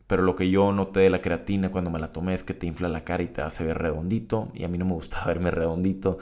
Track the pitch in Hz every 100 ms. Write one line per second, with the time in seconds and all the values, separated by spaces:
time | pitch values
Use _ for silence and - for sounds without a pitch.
0 | - 92 92 90 92 95 101 98 95 95
1 | 95 90 90 85 - 98 92 95 87 82
2 | 80 80 90 92 - 95 87 80 87 80
3 | 78 87 87 - 78 - 80 80 82 78
4 | 85 113 113 110 107 - 85 87 92 85
5 | 78 - - 82 87 82 82 82 92 95
6 | 95 90